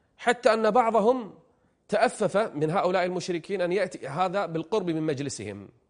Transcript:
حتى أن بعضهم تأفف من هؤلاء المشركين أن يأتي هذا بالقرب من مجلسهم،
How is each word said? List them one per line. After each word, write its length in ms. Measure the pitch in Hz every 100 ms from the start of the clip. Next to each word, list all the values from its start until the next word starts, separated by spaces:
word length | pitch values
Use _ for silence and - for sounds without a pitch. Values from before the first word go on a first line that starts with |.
| _ -
حتى 360 | - 240 240
أن 180 | 220 220
بعضهم 640 | 220 226 214 208 254 202 - _ _ _ _ -
تأفف 500 | 202 233 - 196 196
من 340 | 190 143 156
هؤلاء 340 | 185 165 185 180
المشركين 560 | 180 - 175 - 190
أن 100 | 175
يأتي 360 | 185 185 - 127
هذا 380 | 147 185 196 170
بالقرب 440 | 160 160 220 180
من 120 | 160
مجلسهم، 680 | 156 135 139 - 107 101 98 _